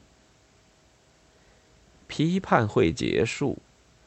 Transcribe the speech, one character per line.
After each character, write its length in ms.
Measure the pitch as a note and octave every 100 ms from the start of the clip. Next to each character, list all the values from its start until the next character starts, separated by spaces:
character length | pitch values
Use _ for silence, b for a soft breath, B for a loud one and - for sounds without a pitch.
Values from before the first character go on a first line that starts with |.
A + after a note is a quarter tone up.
| _ _ _ _ _ _ _ _ _ _ _ _ _ b b b b b _ - -
批 320 | - D#3 F#3
判 280 | - E3+ A2
会 240 | - F2+
结 340 | - B1 G#1 A2+
束， 340 | - C#3 - - _ _ _